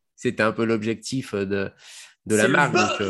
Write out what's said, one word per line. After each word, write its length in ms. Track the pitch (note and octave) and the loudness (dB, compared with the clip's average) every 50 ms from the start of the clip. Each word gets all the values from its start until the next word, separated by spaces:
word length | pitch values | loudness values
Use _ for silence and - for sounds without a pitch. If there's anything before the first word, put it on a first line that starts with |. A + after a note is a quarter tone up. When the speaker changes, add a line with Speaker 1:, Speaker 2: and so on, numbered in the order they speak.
| _ _ _ | _ _ _
Speaker 1:
c'était 260 | - - B2+ G2 - | -6 -6 -4 0 0
un 80 | G#2+ A2 | 0 0
peu 140 | A2 - A#2 | 2 0 0
l'objectif 720 | A2+ A#2 A2 G#2 A2+ A2+ A2 - - C3 C3+ B2+ - - | 0 0 0 0 -2 -4 -4 -6 -6 -6 -6 -6 -4 -4
de, 340 | G2+ G2+ F#2+ G2+ G2 G2 G2+ - _ - - - - - - _ _ _ | -4 -2 -2 -2 -4 -4 -6 -8 _ -20 -20 -20 -20 -20 -20 _ _ _
de 80 | G#2 G#2+ | 0 2
la 80 | G#2 | 4
Speaker 2:
C'est 60 | A2 A#2+ | 4 4
le 40 | C#3+ | 4
Speaker 1:
marque. 200 | D3+ D3 - - | 4 4 4 2
Donc, 260 | - - - - - | 2 2 0 0 -2
euh, 20 | G2+ | -2